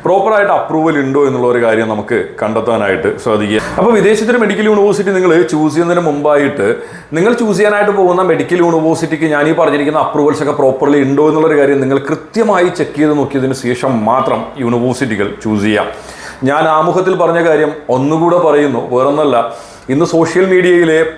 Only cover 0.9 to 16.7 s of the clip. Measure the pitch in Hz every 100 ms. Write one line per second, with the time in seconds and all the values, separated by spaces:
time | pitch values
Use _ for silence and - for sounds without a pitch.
0.9 | 151 135 139 139 127 123 120 117 110 113
1.9 | 107 101 113 90 - 107 113 113 113 101
2.9 | 92 98 - 123 107 104 107 - - 208
3.9 | 220 185 214 220 247 214 202 214 208 202
4.9 | 190 196 190 180 165 160 156 156 143 170
5.9 | 175 165 143 147 147 139 - 101 - -
6.9 | - - 151 202 240 226 185 208 208 208
7.9 | 196 185 180 185 156 139 180 170 165 160
8.9 | 160 160 151 156 147 151 165 156 147 143
9.9 | 151 139 147 147 143 147 147 135 131 143
10.9 | 143 131 139 151 156 160 151 139 135 131
11.9 | 139 - 156 - 214 214 190 180 170 147
12.9 | 135 151 151 127 139 131 131 120 127 135
13.9 | 120 107 127 131 113 113 - 120 120 123
14.9 | 120 131 107 101 - 110 107 104 104 -
15.9 | - - - - - 131 147 160